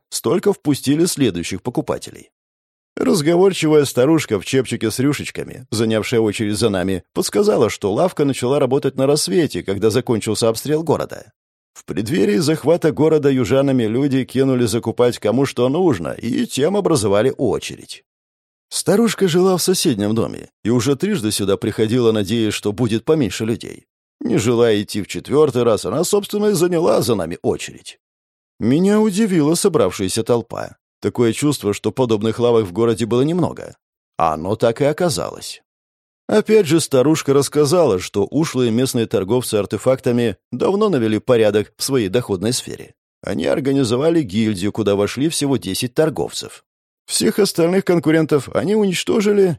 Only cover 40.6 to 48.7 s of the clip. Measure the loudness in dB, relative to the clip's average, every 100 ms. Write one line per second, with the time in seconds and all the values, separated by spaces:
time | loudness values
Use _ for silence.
40.6 | 0 0 0 2 0 0 2 4 4 2
41.6 | -2 -6 -4 -2 0 -2 -2 -2 -2 -4
42.6 | -6 -14 -16 _ _ _ -8 -4 -2 0
43.6 | 0 0 0 0 0 0 0 0 0 0
44.6 | -4 -2 0 2 0 -2 -4 -2 -2 -2
45.6 | -4 -6 -4 0 0 -2 -6 -8 -14 -18
46.6 | _ _ _ _ -8 -2 0 2 0 2
47.6 | 0 2 2 0 2 2 2 0 0 -4
48.6 | 0